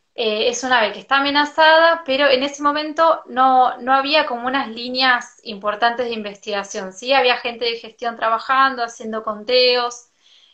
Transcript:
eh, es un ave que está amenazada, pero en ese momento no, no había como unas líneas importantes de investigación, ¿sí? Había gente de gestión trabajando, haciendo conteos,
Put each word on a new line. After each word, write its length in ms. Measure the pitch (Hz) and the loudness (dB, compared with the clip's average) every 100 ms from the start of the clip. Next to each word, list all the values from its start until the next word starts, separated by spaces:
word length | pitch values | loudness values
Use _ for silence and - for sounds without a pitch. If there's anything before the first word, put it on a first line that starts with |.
| _ - | _ -6
eh, 300 | 220 214 240 | -4 0 -2
es 140 | 233 | -2
un 100 | 254 | 0
ave 180 | 247 208 | 0 0
que 60 | 202 | -4
está 180 | - 277 | -2 0
amenazada, 840 | 277 285 285 320 311 320 330 330 | 2 0 0 4 6 8 6 2
pero 240 | 330 269 285 | 0 2 4
en 140 | 254 | 2
ese 220 | 285 285 | 0 -2
momento 580 | 294 294 311 302 330 320 - | -2 -2 -4 2 2 2 -2
no, 500 | 240 262 262 254 - | 0 4 6 4 0
no 160 | 247 | 0
había 320 | 269 277 311 294 | 0 2 0 0
como 220 | 240 247 | -4 -4
unas 200 | 269 220 | -4 -4
líneas 720 | 226 247 254 262 247 - _ | -8 -8 0 2 0 -2 _
importantes 640 | - 202 208 208 233 240 240 | -16 -8 -6 0 0 0 -6
de 60 | |
investigación, 760 | 226 208 - - 202 196 214 190 | -6 -8 -12 -8 -6 -6 -10 -10
¿sí? 220 | 190 247 | -10 0
Había 240 | 269 247 240 | 2 2 0
gente 280 | 240 226 233 | -2 -6 -6
de 120 | 233 | -6
gestión 380 | 226 - 233 226 | -12 -8 -8 -4
trabajando, 680 | 226 226 - 269 269 247 | -2 -2 0 2 2 0
haciendo 400 | 226 - 220 220 | -8 -8 -10 -8
conteos, 840 | 220 208 214 247 247 247 240 240 - _ _ _ _ | -8 -10 0 2 4 2 -2 -6 -20 _ _ _ _